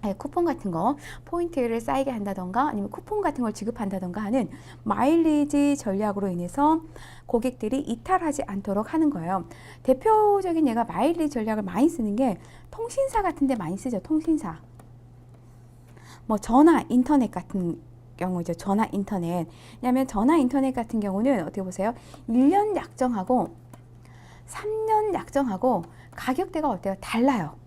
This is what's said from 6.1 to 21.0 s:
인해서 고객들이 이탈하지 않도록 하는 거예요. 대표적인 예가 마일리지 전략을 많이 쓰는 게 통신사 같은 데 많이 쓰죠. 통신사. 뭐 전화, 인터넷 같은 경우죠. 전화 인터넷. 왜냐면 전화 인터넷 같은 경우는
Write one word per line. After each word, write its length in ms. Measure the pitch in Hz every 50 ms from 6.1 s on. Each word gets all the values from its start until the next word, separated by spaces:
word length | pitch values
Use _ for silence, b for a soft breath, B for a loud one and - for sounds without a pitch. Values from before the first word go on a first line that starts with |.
| 196 202 196 196
인해서 520 | 180 175 175 180 - - 285 302 320 330 320 B B B B B B B B
고객들이 540 | B - 240 226 254 254 - - 214 254 269
이탈하지 640 | 285 - 226 233 - - 370 370 349 311 285 - -
않도록 500 | - 196 196 196 - 196 202 214 - -
하는 160 | 320 320 302
거예요. 360 | 277 180 160 165 190 190 175 B B B B B B B -
대표적인 840 | - 262 254 - 440 440 427 427 415 403 403 381 370 339 330 311 269
예가 180 | 226 226 233
마일리지 460 | 226 - - 226 302 339 339 320 294
전략을 320 | - 247 214 214 220 214 202
많이 260 | 185 180 214 254 339
쓰는 260 | 330 330 226 208 202
게 220 | 214 269 262 190 - B B B B B B
통신사 520 | - - 453 480 - 539 539 539 - 453
같은 260 | 403 359 330 - 277 262
데 80 | 269
많이 200 | 220 180 156 180
쓰죠. 240 | 196 - 262 240 190
통신사. 600 | - - 311 311 320 - 320 - - 185 160 156 - - - - - - - - - - - - - - - - - - - - - - - - - B B B B B B B B -
뭐 100 | 220 208
전화, 460 | - - 226 262 302 339 330 262 - -
인터넷 420 | 220 247 254 - 302 277 247 202
같은 500 | - - 170 - - 196 180 170 160 - - - - - - - - -
경우죠. 360 | 175 185 185 175 170 - 170
전화 320 | 170 - 196 196 208 220 -
인터넷. 560 | - 202 196 - 214 185 170 165 175 180 165 165 B B B B B B
왜냐면 260 | - 254 247 262 269 262
전화 300 | - 202 214 254 330 339
인터넷 360 | 269 247 269 277 262 269 254
같은 260 | 262 226 - -
경우는 420 | 220